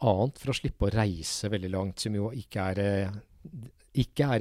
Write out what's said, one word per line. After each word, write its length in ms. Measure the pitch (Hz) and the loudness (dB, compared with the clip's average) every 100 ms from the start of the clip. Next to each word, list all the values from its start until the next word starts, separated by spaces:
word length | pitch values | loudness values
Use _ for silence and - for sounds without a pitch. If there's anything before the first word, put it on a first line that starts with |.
annet 380 | 123 95 127 - | 4 4 2 0
for 120 | 135 | -4
å 40 | 127 | -2
slippe 280 | 139 - 101 | -2 0 2
å 20 | |
reise 560 | 110 104 85 78 - 104 | 4 2 0 -6 -4 -2
veldig 220 | 104 92 | -2 -2
langt, 300 | 95 98 - | -2 -2 -4
som 140 | 110 | -4
jo 160 | 104 104 | -2 -2
ikke 300 | 127 - 104 95 | -6 -6 -4 -2
er, 60 | 95 | 0
eh, 300 | 101 98 98 101 - - - 127 113 - _ | 2 0 -2 -6 -14 -20 -16 -14 -16 -18 _
ikke 320 | - 123 - | -2 0 0
er 160 | 143 117 | 2 2